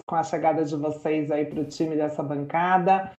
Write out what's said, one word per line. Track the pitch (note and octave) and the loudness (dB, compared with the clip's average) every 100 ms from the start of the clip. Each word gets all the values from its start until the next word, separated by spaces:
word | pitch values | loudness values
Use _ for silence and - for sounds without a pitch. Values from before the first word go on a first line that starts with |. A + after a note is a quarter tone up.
com | - E3 | -4 -2
a | |
chegada | D#3+ E3 D#3+ D#3 | 0 0 2 2
de | D3+ | 0
vocês | D3+ D3+ D3+ D#3+ D#3 D3 | -2 -2 -2 -2 0 0
aí | D3+ | 0
pro | D3 D#3 | -2 -4
time | C#3+ - D#3+ | -6 -2 -2
dessa | D3+ D3+ D3+ | 0 -2 -2
bancada. | C#3+ C#3+ C#3+ E3 F3+ F#3 F3 F#3+ F#3+ | -4 -4 -2 0 4 4 4 2 2